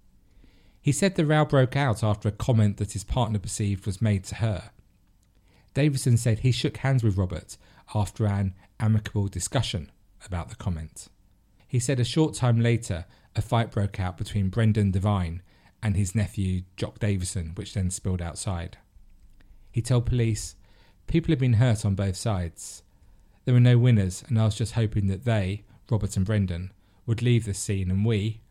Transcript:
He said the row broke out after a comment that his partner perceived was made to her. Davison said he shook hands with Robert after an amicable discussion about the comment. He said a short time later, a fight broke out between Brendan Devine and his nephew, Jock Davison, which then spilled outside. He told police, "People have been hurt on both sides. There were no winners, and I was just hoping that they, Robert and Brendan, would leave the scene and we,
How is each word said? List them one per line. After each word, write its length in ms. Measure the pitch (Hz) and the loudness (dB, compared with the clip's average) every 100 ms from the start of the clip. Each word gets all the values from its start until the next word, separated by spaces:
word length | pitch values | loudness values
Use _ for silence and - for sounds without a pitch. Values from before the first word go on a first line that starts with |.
| _ _ _ _ - _ _ _ | _ _ _ _ -20 _ _ _
He 120 | 147 | -2
said 240 | 135 196 185 | 2 2 2
the 100 | 151 | 2
row 180 | 151 | 4
broke 320 | 147 139 127 139 | 4 4 4 2
out 280 | 139 104 | 0 0
after 260 | 107 101 107 | 0 0 -2
a 20 | |
comment 460 | - - 113 104 98 | -2 0 4 4 0
that 140 | 101 | -4
his 120 | 101 | -6
partner 360 | - 127 107 107 | -4 -2 0 -2
perceived 480 | - - 104 95 107 | -4 -4 -2 -2 -4
was 140 | 92 | -2
made 220 | 110 98 - | 0 0 -2
to 100 | - | -4
her. 340 | 113 92 - - _ _ _ _ _ _ _ _ _ | -2 -2 -8 -20 _ _ _ _ _ _ _ _ _
Davison 440 | - 151 139 131 117 | 0 2 2 2 2
said 220 | 123 107 | 2 2
he 120 | 127 | 2
shook 260 | 120 - - | 2 -2 -2
hands 260 | 135 131 | 0 2
with 140 | 113 95 | 2 2
Robert 400 | 92 80 - - - - - 107 | -2 -4 -12 -20 -20 -20 -6 -4
after 320 | 98 - 107 | -2 0 0
an 260 | 101 98 - - - | 0 -2 -4 -16 -4
amicable 480 | 107 110 - 107 98 | 0 0 0 -2 -2
discussion 640 | 90 - 131 - 90 71 _ _ _ | -4 -4 -2 -2 -6 -10 _ _ _
about 260 | - 87 - | -10 -8 -8
the 60 | - | -8
comment. 520 | 98 80 78 - - _ _ _ _ _ _ | -6 -6 -8 -16 -20 _ _ _ _ _ _
He 120 | 123 | -4
said 200 | 120 127 | -2 -2
a 60 | 120 | 0
short 300 | 160 151 - | 2 0 2
time 260 | 123 117 | 2 2
later, 440 | 117 117 - 85 - _ _ - | 2 0 -2 -8 -10 _ _ -6
a 60 | |
fight 300 | - 113 117 | -2 0 0
broke 280 | - 98 - | -2 -4 -4
out 180 | 90 - | -6 -6
between 320 | - 104 95 | -6 -2 -2
Brendan 420 | 110 110 107 101 | 2 2 4 2
Devine 500 | 92 104 101 85 90 - _ _ _ | 2 2 0 -2 -8 -14 _ _ _
and 120 | 107 92 | -2 0
his 200 | 95 113 | 0 0
nephew, 480 | 98 - 95 92 90 - | -2 -2 -2 -2 -6 -8
Jock 240 | 113 - | -10 -4
Davison, 520 | 104 98 90 95 80 87 | -2 -2 -4 -6 -8 -10
which 180 | 101 | -8
then 180 | 101 90 | -4 -2
spilled 300 | - 98 90 | -2 -4 -4
outside. 560 | 85 - - 90 85 - _ - - - - - - - - | -6 -8 -6 -6 -8 -14 _ -20 -20 -20 -20 -20 -20 -20 -8
He 120 | 120 | -6
told 260 | - 123 123 | 0 0 2
police, 480 | 123 113 110 - - - - - _ - | 0 0 -2 -6 -16 -20 -20 -20 _ -2
"People 260 | 165 160 | 0 0
have 80 | 147 | 0
been 140 | 127 | 2
hurt 320 | 107 127 104 104 | 4 4 2 0
on 100 | 95 | 0
both 200 | 98 92 | -2 -2
sides. 640 | 117 95 85 - - - - _ - - _ _ - | -4 -2 -4 -8 -16 -18 -20 _ -20 -20 _ _ 2
There 80 | |
were 60 | 123 | 6
no 180 | 120 120 | 8 8
winners, 460 | 127 110 92 92 - | 6 6 2 -4 -2
and 120 | 110 | 2
I 60 | 110 | 2
was 100 | - | 0
just 180 | 110 | -4
hoping 340 | - 107 107 98 | -2 -2 0 -2
that 160 | 92 | -2
they, 420 | 120 110 92 101 - - - | 0 0 0 -4 -10 -20 -4
Robert 280 | 107 104 - | -2 0 -2
and 80 | 95 | 0
Brendan, 460 | 107 92 87 92 - _ _ - | 2 0 -2 -8 -14 _ _ -4
would 160 | 110 | -2
leave 240 | 120 120 110 | 2 2 0
the 80 | |
scene 380 | 92 - 98 92 | -6 -4 -2 0
and 140 | 95 113 | 0 2
we, 360 | 107 107 110 - | 0 -2 -6 -14